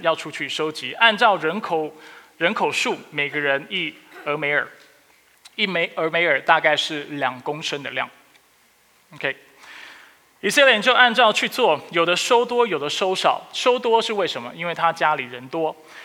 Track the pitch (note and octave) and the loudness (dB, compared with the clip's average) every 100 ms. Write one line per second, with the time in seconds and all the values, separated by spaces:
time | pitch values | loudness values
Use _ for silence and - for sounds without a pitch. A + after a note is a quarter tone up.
0 | E3+ D#3 D#3 C#3 C#3 - D#3 D3+ B2+ - | -2 -2 -4 -10 -8 -4 -4 -6 -8 2
1 | A3+ G#3 A3+ F3+ D#3 G3+ G#3 D#3+ D3+ - | 2 4 4 2 0 -4 -2 -2 -4 -10
2 | - - - - E3+ A3 E3 - - - | -20 -20 -20 -2 -2 0 -2 0 -2 -4
3 | - D3 C#3+ D3 C#3+ C#3 D3+ F#3+ D#3 - | -6 -6 -4 -2 0 0 -2 -6 -6 -10
4 | - - D3 D3 C#3+ D3 A#2 - - _ | -20 -12 -6 -4 -2 -2 -4 -10 -20 _
5 | _ _ _ _ - - G3+ F3 F3 - | _ _ _ _ -14 -4 -2 -2 -4 -4
6 | D#3+ E3+ E3+ C3+ - E3 D#3 D3 - D3+ | -2 0 0 0 2 2 4 0 -2 -6
7 | C#3+ C#3+ C3 B2+ D3 D3+ D#3 D3 B2+ C3 | -8 -4 -4 -4 -8 -8 -6 -8 -8 -8
8 | B2 - _ _ _ _ _ _ _ _ | -8 -12 _ _ _ _ _ _ _ _
9 | _ D3 C#3 - _ _ - - - - | _ -8 -8 -8 _ _ -20 -20 -20 -20
10 | - _ _ _ G3+ D4 C4+ G#3+ A#3 B3 | -20 _ _ _ 0 4 6 6 4 4
11 | B3 A3+ A3 G#3 B3+ - G#3+ C#3+ - E3+ | 4 6 4 4 -2 2 2 2 0 0
12 | E3+ F3 - B3 A#3+ A#3+ A#3 D3+ D3 - | 2 2 2 2 2 0 0 0 -4 -2
13 | F#3+ F#3 D3+ - - - B3+ B3 B3 A3+ | -2 2 2 0 -4 -2 0 2 2 2
14 | A3+ G#3 E3 B2+ A#2+ D#3+ F3 E3 E3 E3 | 2 -2 -2 -4 -10 -8 -6 0 0 2
15 | D#3+ D3 B2 B2 C3 E3 D#3 - - - | 2 0 -4 -12 -8 -4 -4 -6 -16 -20